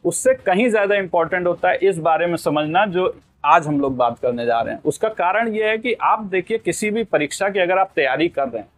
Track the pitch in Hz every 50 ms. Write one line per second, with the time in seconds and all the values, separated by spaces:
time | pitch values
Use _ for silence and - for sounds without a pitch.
0 | _ 175 165 - - 262 262 254 - - 180 190 240 254 214 220 202 202 202 202
1 | 196 175 175 175 165 160 180 180 180 180 170 175 - 180 175 - - 196 190 165
2 | 156 170 160 156 170 175 170 160 - 175 147 151 151 151 160 180 208 214 170 180
3 | 185 185 - - _ _ _ _ - 143 160 170 156 147 151 143 139 135 135 123
4 | 123 117 117 - - 127 120 120 120 117 117 117 113 117 113 113 - 151 151 -
5 | - 220 220 - 175 175 185 208 233 233 214 214 220 214 220 220 220 247 226 -
6 | 139 151 202 226 220 196 180 185 175 - 220 226 - 175 160 - - 214 202 226
7 | 226 - - 151 147 143 - - 196 202 196 202 180 175 185 190 190 - _ -
8 | 147 131 127 139 160 175 170 - 139 127 117 113 104 _ _